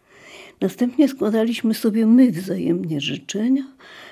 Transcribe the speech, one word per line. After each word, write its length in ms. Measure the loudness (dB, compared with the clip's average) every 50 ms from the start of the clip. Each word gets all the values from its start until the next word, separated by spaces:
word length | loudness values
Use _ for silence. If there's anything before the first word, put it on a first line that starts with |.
| _ _ _ -20 -20 -20 -20 -20 -20 -20 -10 -6
Następnie 480 | -6 -4 -2 -2 -4 -2 2 2 2 2
składaliśmy 680 | 0 -2 -2 0 0 0 0 -2 -2 -2 -2 -2 -2
sobie 320 | -2 -2 -2 0 2 4
my 260 | 6 6 6 6 4
wzajemnie 680 | 2 -2 -6 -6 -6 -4 -2 -2 -2 -2 -4 -6 -6 -6
życzenia, 640 | -6 -6 -8 -10 -10 -8 -6 -4 -2 0 0 -2 -2 -6 -16 _ -20 -20 -20 -20 -20 -20